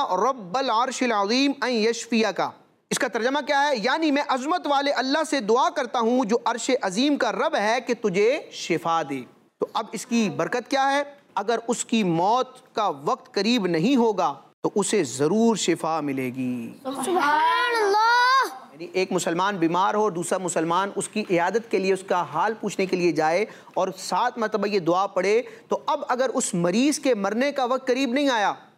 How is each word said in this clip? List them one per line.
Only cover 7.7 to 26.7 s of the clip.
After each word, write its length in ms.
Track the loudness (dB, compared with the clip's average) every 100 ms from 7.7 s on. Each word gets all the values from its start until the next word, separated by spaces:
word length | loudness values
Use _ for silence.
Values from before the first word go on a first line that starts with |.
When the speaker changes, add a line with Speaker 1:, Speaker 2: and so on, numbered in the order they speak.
| 0 -2
Speaker 1:
کہ 60 | -2
تجھے 400 | 0 2 2 2 -2
شفا 500 | -10 -4 -2 0 -2 -2
دے۔ 120 | -6 -10 -18 _ -8
تو 80 | -6
اب 120 | -4 -6
اس 140 | -8 -2
کی 240 | 0 0 0
برکت 340 | -4 -4 -2
کیا 220 | 0 2
ہے؟ 120 | 2 -2 -8 _ -6
اگر 240 | -2 -2 -2
اس 180 | -4 0
کی 180 | 0
موت 720 | 2 2 2 2 0 -8 -10 -4
کا 120 | -2
وقت 460 | -2 -2 -4 -4
قریب 340 | -2 0 2 2
نہیں 280 | 2 2 4
ہوگا 380 | 2 2 0 -2 -12 _
تو 80 | -4 0
اسے 280 | 0 0
ضرور 520 | 0 0 2 4 4 2
شفا 440 | 0 0 0 -2
ملے 300 | -2 -4 -4 -4
گی۔ 380 | -4 -4 -8 -12
Speaker 2:
سبحان 1000 | -10 -6 -2 0 2 2 2 2 0 2
اللہ۔ 300 | 2 2 4 4 4 4 2 -4 -16
Speaker 1:
یعنی 140 | -16 -6
ایک 180 | -2 0
مسلمان 460 | 0 0 0 0 0
بیمار 360 | 0 2 2
ہو، 160 | 2 0
دوسرا 280 | -2 -2 -2
مسلمان 520 | -2 -2 0 0 -2 -4
اس 140 | -6
کی 140 | -4 0
عیادت 420 | 0 2 0 -2
کے 80 | -2
لیے، 140 | 0
اس 100 | 0 0
کا 180 | -2 -2
حال 200 | -2 -2 -2
پوچھنے 260 | -6 -4 -2
کے 100 | 0
لیے 160 | 0
جائے 340 | 2 2 0 -2 -8 -10
اور 140 | -4 -4 -4
سات 400 | -4 -2 -2 -2
مرتبہ 300 | -2 -2 -2
یہ 120 | 0
دعا 280 | 2 0 0
پڑھے، 340 | 0 2 2 0 -8 -6
تو 120 | -4 -2
اب 160 | -4 -2
اگر 220 | 0 0
اس 200 | 0 -2
مریض 460 | 0 0